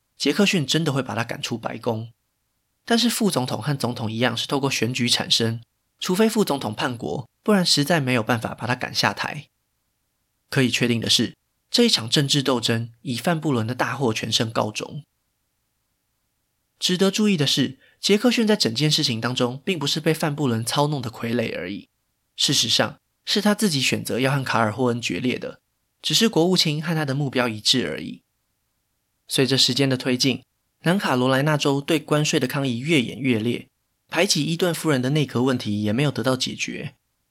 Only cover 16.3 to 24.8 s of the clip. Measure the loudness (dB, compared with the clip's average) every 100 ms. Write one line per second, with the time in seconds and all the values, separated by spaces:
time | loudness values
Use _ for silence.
16.3 | _ _ _ _ _ -2 2 2 2 2
17.3 | 2 2 2 0 -2 _ _ 2 4 4
18.3 | 2 2 2 0 0 2 2 0 -2 -2
19.3 | 0 -2 -2 -4 -4 -2 -2 0 0 -2
20.3 | 0 0 0 0 0 0 0 -6 -8 -4
21.3 | -2 -2 -6 -8 -10 -12 _ _ _ _
22.3 | -4 0 0 2 2 0 -4 _ _ -4
23.3 | 0 2 2 2 0 0 -2 -2 -2 0
24.3 | 0 0 0 0 2